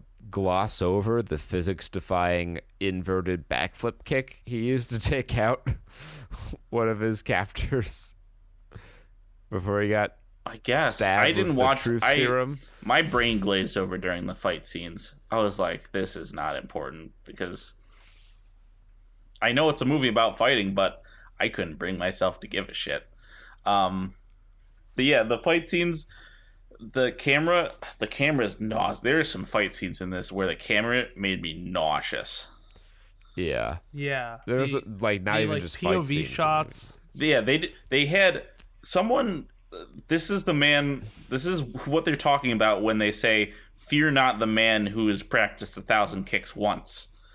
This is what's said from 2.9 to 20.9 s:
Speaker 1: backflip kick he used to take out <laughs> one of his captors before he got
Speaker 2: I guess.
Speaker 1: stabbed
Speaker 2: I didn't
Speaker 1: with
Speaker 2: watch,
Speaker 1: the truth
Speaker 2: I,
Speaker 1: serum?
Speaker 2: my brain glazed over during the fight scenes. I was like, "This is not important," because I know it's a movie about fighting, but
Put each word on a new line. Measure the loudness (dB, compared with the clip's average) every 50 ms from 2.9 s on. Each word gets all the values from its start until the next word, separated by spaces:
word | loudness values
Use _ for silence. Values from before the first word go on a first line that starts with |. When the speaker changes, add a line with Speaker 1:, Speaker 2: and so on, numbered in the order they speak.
| -2 -2 -2 -2 -2 0 0 -2 -2 -4 -2 -2
Speaker 1:
backflip | -2 -2 -2 -2 -4 -6 -6 -6 -6 -6 -6
kick | -4 -2 -2 -2 -4 -12 -18 -12
he | -8 -6 -4 -2
used | 0 0 0 -2 -4
to | -4 -2
take | -2 0 0 -2 -2 -2 0
out | 2 2 2 2 0 -2 -6 -6 -6 -8 -18 -20 -20 -18 -18 -18 -18
<laughs> | -16 -14 -14 -12 -12 -12 -12 -12 -10 -4
one | -2 0 0 0
of | 0 0
his | 0 -2 -2 -2
captors | -2 -2 0 0 -2 -2 -4 -6 -4 -2 0 -2 -2 -2 -6 -12 -14 -16 -18 -20 -20 -20 -20 -20 -20 -20 -20 -20 -20 -20 -20 -20 -20 -20 -20 -20 -20 -20 -20 -20 -20 -20 -20 -20 _ -8
before | -6 -4 -2 0 0 0
he | 2 2
got | 2 2 0 0 -4 _ _ -20 -20 -16 -14
Speaker 2:
I | -14 -14 -6
guess. | 0 2 2 4 4 2 2
Speaker 1:
stabbed | 2 2 4 4 4
Speaker 2:
I | 4 4
didn't | 4 2 0 2
Speaker 1:
with | 2 4
Speaker 2:
watch, | 4 4 4 2 2
Speaker 1:
the | 0
truth | 0 2 4
Speaker 2:
I, | 4 4
Speaker 1:
serum? | 4 2 2 2 0 0 -2 -6 -10 -12 -18 -20 -8
Speaker 2:
my | -2 2 2 2
brain | 2 2 2 2 2 2 2 0
glazed | 2 2 2 2 0 0 0
over | -2 -2 -2 -4 -4
during | -4 -4 -4 -4 -4
the | -8 -6
fight | -4 -4 -4 -4 -4 -6
scenes. | -8 -8 -8 -8 -10 -10 -10 -12 -12 -14 -16 -10 -4
I | 0
was | 0 0 0 0 0
like, | 0 -2 -2 -4 -8 -6
"This | -4 -4 -4 -4 -4
is | -8 -10 -10
not | -8 -6 -4 -4 -4
important," | -6 -8 -8 -10 -8 -8 -8 -10 -14 -16 -20 -20 -20 -20
because | -16 -10 -8 -8 -8 -8 -10 -12 -12 -16 -20 _ _ -20 -20 -20 -20 -20 -20 -20 -20 -20 -20 -20 -20 -20 -20 -20 -20 _ _ _ -20 -20 -20 -20 -20 -20 _ -20 -18 -6 0
I | 2 2
know | 4 4 4 4
it's | 2 2
a | 2
movie | 2 2 2 2 2
about | 4 4 4 4 4 2
fighting, | 4 4 4 2 2 0 2
but | 2 2 0